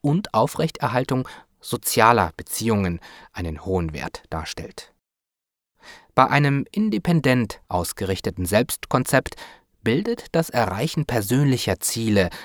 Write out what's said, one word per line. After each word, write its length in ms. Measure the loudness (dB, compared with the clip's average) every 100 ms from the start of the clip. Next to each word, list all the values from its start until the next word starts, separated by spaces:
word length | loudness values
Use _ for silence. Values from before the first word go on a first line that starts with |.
und 320 | 0 0 0
Aufrechterhaltung 960 | 0 0 0 -4 -2 -2 -2 0 -2 -4 -10 -20 _
sozialer 720 | -8 -6 -2 4 6 6 2 -4
Beziehungen 640 | -10 -4 0 2 0 -4 -10 -20 -20
einen 320 | -10 -8 -8 -2
hohen 280 | -2 -2
Wert 300 | -6 -10 -12 -10
darstellt. 640 | -8 -8 -12 -12 -16 -20 _ _ _ _ _ _ _ _ _ -20 -20 _ 2
Bei 120 | 4
einem 380 | 4 4 2 -2
independent 880 | -2 -2 0 2 2 4 2 0 -6 _
ausgerichteten 800 | -4 -4 -4 -4 -2 -4 -4 0
Selbstkonzept 920 | 2 2 -4 -2 -2 2 2 0 -10 -18 -20 _ _ -2
bildet 420 | 0 -2 -6 -2
das 180 | -2 0
Erreichen 560 | 0 0 0 -2 -2 -2
persönlicher 720 | -2 0 2 2 2 0 -2
Ziele 480 | -2 -2 2 2 2 -2